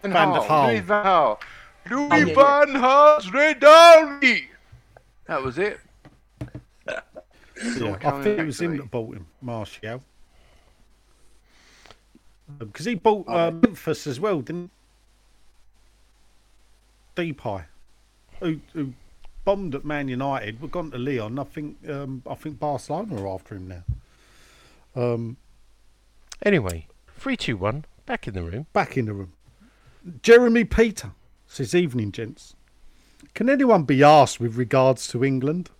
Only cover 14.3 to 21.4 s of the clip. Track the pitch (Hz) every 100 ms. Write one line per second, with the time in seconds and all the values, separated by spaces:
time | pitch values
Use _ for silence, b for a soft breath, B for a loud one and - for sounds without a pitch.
14.3 | 175 120 175 175 _ _ _ _ _ _
15.3 | _ - _ - _ _ _ _ _ _
16.3 | _ _ _ _ _ _ _ _ - 170
17.3 | 139 117 98 82 - - _ _ _ _
18.3 | - 180 156 - 165 135 123 - - -
19.3 | - - 202 185 139 147 147 139 127 139
20.3 | 135 104 113 147 180 160 123 127 127 107
21.3 | 131